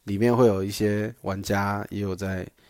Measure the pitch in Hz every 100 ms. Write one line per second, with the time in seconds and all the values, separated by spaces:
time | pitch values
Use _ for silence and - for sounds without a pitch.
0 | - 98 120 139 117 95 98 101 104 104
1 | 110 120 95 98 92 98 101 101 - 101
2 | 98 92 95 92 - _ _